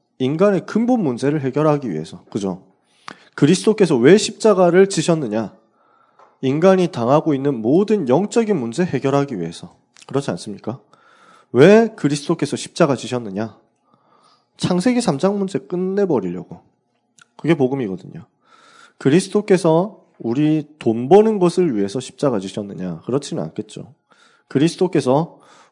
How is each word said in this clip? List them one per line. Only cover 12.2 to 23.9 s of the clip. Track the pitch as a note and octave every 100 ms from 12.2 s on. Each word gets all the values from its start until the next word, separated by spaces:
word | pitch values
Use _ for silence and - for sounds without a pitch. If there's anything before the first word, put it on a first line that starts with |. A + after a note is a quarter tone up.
| - E3+ D3 A#2
십자가 | - - D3+ A#2+
지셨느냐? | A2 B2 A2 F#2+ A2 - _ _ _ _ _ _ _ _ _ -
창세기 | - F3+ B3+ A#3+
삼 | G#3 C#3
장 | F#3+ G3+
문제 | F#3+ -
끝내버리려고. | - F3+ F#3 G3 F#3+ B2+ F#2 F2 - F#2 _ _ _ _ _ _ _ -
그게 | C#3+
복음이거든요. | D#3 B2+ C#3 G#2+ F2+ - E2 - _ _ _ _ _ - -
그리스도께서 | - E3+ F#3+ G#3 G#3 F3+ E3 D#3+ G#3 - _ -
우리 | A2+ B2+ D3+ D#3 D3+ -
돈 | A#2+ A2+ C3
버는 | G3 A3 G#3
것을 | F3 F#3 F3 G#2
위해서 | G2 B2+
십자가 | - - C#3+ A2+
지셨느냐? | F#2+ A2+ G2+ E2+ F2+ E2
그렇지는 | - A#2 - D3
않겠죠. | D#2+ - - - -